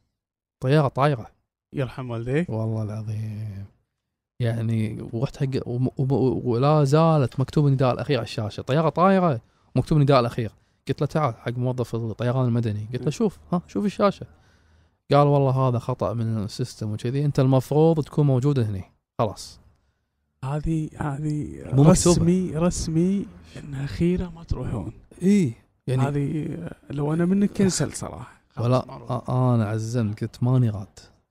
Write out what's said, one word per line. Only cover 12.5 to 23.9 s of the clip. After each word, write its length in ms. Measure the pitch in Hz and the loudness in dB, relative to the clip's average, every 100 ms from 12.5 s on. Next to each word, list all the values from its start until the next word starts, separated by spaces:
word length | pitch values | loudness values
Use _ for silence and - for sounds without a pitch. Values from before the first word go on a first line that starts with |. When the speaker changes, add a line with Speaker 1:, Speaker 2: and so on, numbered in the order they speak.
| 120 117 104 | 0 0 -4
Speaker 1:
قلت 160 | 107 123 | -6 -6
له: 40 | |
Speaker 2:
مم. 60 | 127 | -4
Speaker 1:
"شوف، 280 | - 220 - - | -2 -2 -2 -4
ها، 100 | 180 - | -4 -4
شوف 180 | 196 | -4
الشاشة." 420 | 202 - 202 - - _ _ _ _ _ _ _ _ | -4 2 0 0 -10 _ _ _ _ _ _ _ _
قال: 140 | 139 147 | 4 6
"والله 420 | 143 139 131 131 | 4 2 2 2
هذا 100 | 120 | 0
خطأ 340 | - 127 90 | -2 -4 -2
من 320 | 113 113 110 | -2 -2 -2
السيستم 480 | 98 - 123 - 107 | -6 -6 -8 -6 -8
وكذي، 320 | 107 120 139 | -4 -4 -2
أنت 160 | 147 143 | 0 2
المفروض 640 | 131 131 - 143 160 160 | 4 4 2 2 4 2
تكون 220 | 139 - 147 | -2 0 2
موجودة 360 | 131 135 139 | 4 2 0
هني. 220 | 110 98 - _ _ _ | -2 -4 -10 _ _ _
خلاص." 420 | 113 - - - _ _ _ _ _ _ _ _ | -4 -4 -16 -20 _ _ _ _ _ _ _ _
Speaker 2:
هذه، 460 | 131 151 151 160 156 - | -6 -4 -2 -2 -4 -6
هذه 640 | 151 139 151 151 131 69 67 | -6 -4 -4 -4 -6 -10 -2
Speaker 1:
مو 80 | 131 | 6
مكتوبة. 80 | 151 | 8
Speaker 2:
رسمي، 640 | 180 175 170 165 185 180 151 | 8 6 4 4 2 0 0
رسمي، 680 | 175 - - 160 180 196 - - - 127 | -2 0 -2 0 0 0 -4 -12 -20 -18
إن 180 | 151 | -12
أخيرا 560 | 135 139 | -8 -8